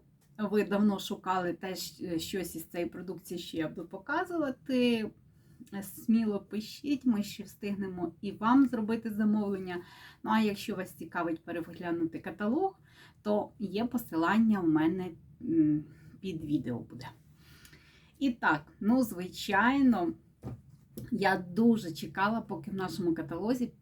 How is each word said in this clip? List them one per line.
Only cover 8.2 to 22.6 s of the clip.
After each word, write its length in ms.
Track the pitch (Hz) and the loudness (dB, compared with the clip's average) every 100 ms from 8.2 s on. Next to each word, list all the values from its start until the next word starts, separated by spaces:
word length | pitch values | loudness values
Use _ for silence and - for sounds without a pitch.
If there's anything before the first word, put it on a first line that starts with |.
і 100 | 202 | -10
вам 360 | - 214 262 262 | -2 6 8 6
зробити 440 | 240 214 226 226 | 4 0 -2 -2
замовлення. 680 | 208 214 214 202 190 185 180 - - - - | 0 2 2 2 -2 -4 -8 -10 -18 -20 -8
Ну, 80 | - | 0
а 80 | 220 | 2
якщо 360 | 214 202 - 190 | 2 0 -4 -6
вас 160 | 185 | -6
цікавить 520 | - 165 185 170 160 | -10 -8 -4 -2 -4
переглянути 760 | - 170 170 170 180 170 160 156 | -6 -8 -8 -8 -4 -2 -2 -4
каталог, 600 | 190 170 208 277 381 - _ - - _ | -10 -4 -2 0 0 -4 _ -20 -20 _
то 280 | 214 208 - - | -2 0 -2 -6
є 260 | 190 190 240 | -6 -4 -2
посилання 720 | 240 - 160 170 214 226 208 | -4 -2 0 4 4 4 4
в 80 | 165 | 4
мене, 420 | 156 160 185 180 170 - - | 4 4 2 -4 -10 -18 -10
м, 420 | - 165 151 151 151 - - - | 0 4 4 2 -2 -14 -20 -10
під 240 | 190 160 151 | -8 -6 -2
відео 340 | 147 127 117 | -2 0 -6
буде. 280 | - 123 - - _ - - - - - - - _ - | -8 -14 -16 -18 _ -20 -20 -20 -20 -20 -20 -20 _ -4
І 120 | 269 | -2
так, 300 | 240 202 151 - - | 2 2 2 -2 -4
ну, 240 | 202 254 | 2 4
звичайно, 1080 | 226 180 180 - - 196 233 277 262 214 175 - _ _ - - - - _ - - | 2 -2 -8 -8 0 4 4 6 6 4 2 -4 _ _ -14 -14 -16 -20 _ -16 -6
я 260 | 208 190 185 | 0 2 2
дуже 540 | 180 - 233 220 175 | 0 4 6 6 2
чекала, 500 | 147 151 190 196 226 | -8 -6 0 0 0
поки 300 | - 190 | -4 -8